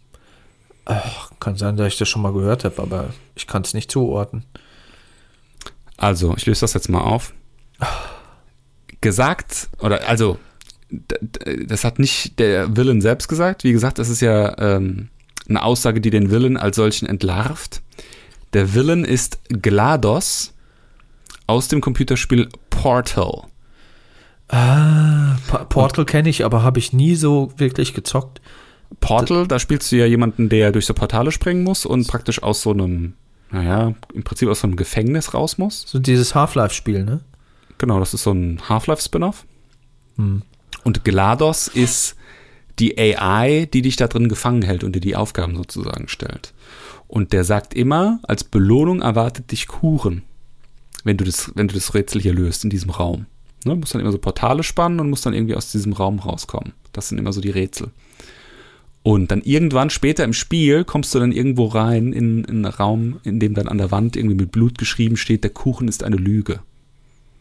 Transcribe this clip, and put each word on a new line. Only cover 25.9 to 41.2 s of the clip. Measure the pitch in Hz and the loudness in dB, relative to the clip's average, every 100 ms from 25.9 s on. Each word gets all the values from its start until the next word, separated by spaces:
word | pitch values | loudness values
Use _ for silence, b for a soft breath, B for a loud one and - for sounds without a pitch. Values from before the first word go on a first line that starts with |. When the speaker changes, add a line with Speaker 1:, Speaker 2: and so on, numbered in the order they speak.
| - | 2
Speaker 2:
Und | 147 | 0
Speaker 1:
kenn | 151 160 | 2 2
ich, | 147 | 2
aber | - 120 | 2 4
hab | 127 123 | 4 2
ich | - | 2
nie | 127 156 165 | 4 4 4
so | 156 147 131 143 | 4 2 0 0
wirklich | 131 127 - | 0 0 -2
gezockt. | - - 131 127 - B B B B B - | -4 -4 -4 -4 -14 B B B B B -4
Speaker 2:
Portal, | - 113 123 175 | 2 2 4 2
Speaker 1:
D- | 180 | 2
Speaker 2:
da | 127 | 0
spielst | - 147 - | 0 -2 2
du | 123 | 4
ja | 117 | 6
jemanden, | 117 117 - 110 | 4 2 2 2
der | 110 104 | 4 4
durch | 104 - | 4 0
so | |
Portale | 107 107 113 135 | 0 0 0 0
springen | - 185 180 | 0 0 0
muss | 185 190 - | 2 0 0
und | 127 123 | 0 0
praktisch | 123 - - | -2 -2 -2
aus | - 107 | 0 0
so | 107 | 0
einem, | 101 92 87 85 - _ _ - | 0 0 -2 -6 -10 _ _ -8
naja, | 95 87 101 113 110 - | -2 0 2 0 -2 -10
im | - | -10
Prinzip | - - 117 | -8 -2 0
aus | 107 | 0
so | 101 | 0
einem | 90 | -2
Gefängnis | - - 113 156 - | -2 0 0 0 -2
raus | - 156 - | -2 -2 -2
muss. | 196 - - | -4 -4 -6
Speaker 1:
So | 135 | -2
dieses | 131 123 120 147 | 2 4 4 2
Half-Life-Spiel, | 147 135 104 - - 101 | 2 2 0 -2 -2 -2
ne? | 101 143 - - b b b - | -2 -4 -8 -20 b b b -4
Speaker 2:
Genau, | 123 95 | 0 2
das | 92 | 0
ist | - | -2
so | 104 | 0
ein | 95 87 85 - | 0 0 -4 -2
Half-Life-Spin-Off. | 110 - 151 - 151 175 - - _ _ _ _ _ _ - | -2 0 -2 -2 -2 -2 -6 -14 _ _ _ _ _ _ -4
Speaker 1:
Hm. | 104 98 - _ - - | -2 -2 -8 _ -20 -6
Speaker 2:
Und | 120 95 | -2 0
glados | 113 98 | 0 2